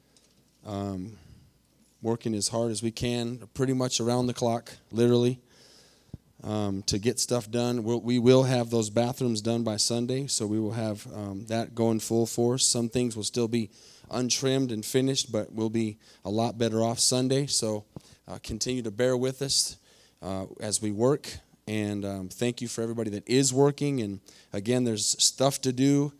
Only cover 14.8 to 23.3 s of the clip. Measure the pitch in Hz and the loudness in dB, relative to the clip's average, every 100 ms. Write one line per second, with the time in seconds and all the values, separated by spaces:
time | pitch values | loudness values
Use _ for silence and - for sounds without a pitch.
14.8 | - 131 135 135 - 110 - 110 110 113 | 0 2 2 0 -2 -4 -4 -4 -2 0
15.8 | 110 104 - - 95 107 117 113 113 110 | -2 -4 -18 -12 -4 0 0 0 0 2
16.8 | 113 117 - 127 131 135 143 - 110 107 | 0 2 2 2 2 2 0 -2 -2 -4
17.8 | - - - - - 95 - 110 127 127 | -8 -18 -20 -20 -14 -14 -8 -6 -4 -4
18.8 | 113 101 127 127 131 131 135 - - - | -4 0 0 2 -2 -4 -2 0 0 -4
19.8 | _ - _ _ 87 95 95 - 107 98 | _ -20 _ _ -8 -6 -8 -8 -4 -2
20.8 | 107 101 123 147 - - _ _ - 107 | -2 2 2 2 -2 -16 _ _ -6 -4
21.8 | 104 101 98 98 92 - 123 120 117 - | -2 -4 -4 -6 -8 -4 -4 -2 -8 -4
22.8 | 113 117 110 101 - | -4 -2 -4 -4 2